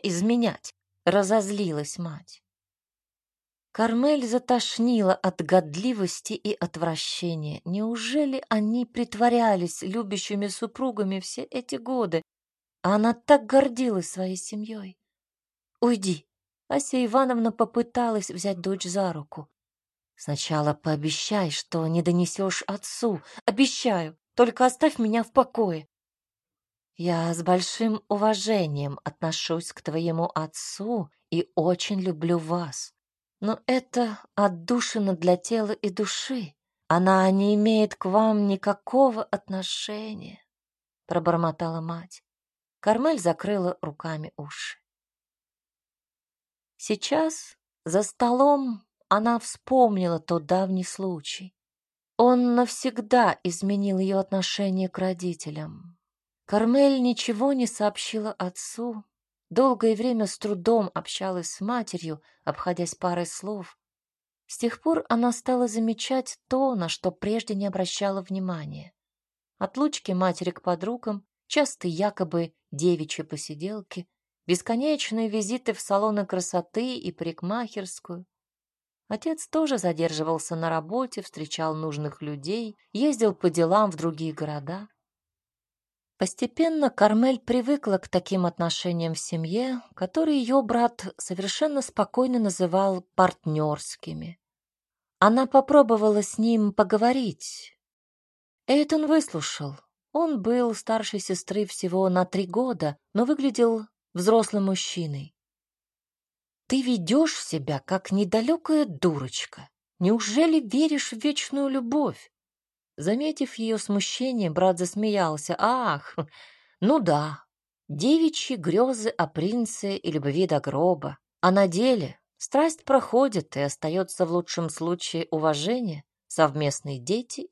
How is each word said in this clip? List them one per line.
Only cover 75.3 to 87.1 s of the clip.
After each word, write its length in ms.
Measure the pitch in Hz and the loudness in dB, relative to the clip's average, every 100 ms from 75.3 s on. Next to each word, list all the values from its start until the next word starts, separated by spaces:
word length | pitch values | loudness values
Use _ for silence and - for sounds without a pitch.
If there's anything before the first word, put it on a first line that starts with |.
| 214 196 247 - | -2 -2 -4 -4
в 60 | 190 | -6
салоны 460 | - 196 214 208 185 | 0 0 2 0 -2
красоты 720 | 185 175 180 170 220 254 247 | -4 -2 -4 -2 -4 -4 -4
и 160 | 185 | -8
парикмахерскую. 1120 | - 165 165 175 226 226 208 185 - - 175 180 _ _ _ _ _ _ _ - | -6 -8 -6 -6 -4 -6 -8 -12 -14 -12 -14 -14 _ _ _ _ _ _ _ -10
Отец 400 | 214 320 320 - | -6 -4 -6 -4
тоже 300 | 311 302 240 | -2 0 0
задерживался 800 | 180 160 165 156 156 160 - 165 | -2 0 -2 -2 -2 -2 -4 -4
на 140 | 165 | -2
работе, 520 | 160 156 233 247 - | -4 -4 -6 -6 -8
встречал 540 | 190 - 151 - 160 156 | -12 -12 -10 -4 -4 -4
нужных 460 | 160 147 151 143 | -6 -6 -8 -8
людей, 540 | 151 143 143 226 220 208 _ | -10 -8 -6 -6 -6 -12 _
ездил 420 | 202 294 240 220 | 0 0 2 0
по 160 | - 180 | 2 0
делам 420 | 165 165 202 208 | 2 4 4 2
в 40 | 156 | 0
другие 380 | 165 156 160 | -4 -4 -6
города. 540 | 151 151 147 139 190 208 _ _ _ _ _ _ _ _ _ _ _ _ - | -6 -6 -6 -8 -12 -14 _ _ _ _ _ _ _ _ _ _ _ _ -6
Постепенно 720 | 190 - 240 - 330 311 269 | -6 -4 -6 0 0 2 0
Кармель 500 | - 208 | 4 4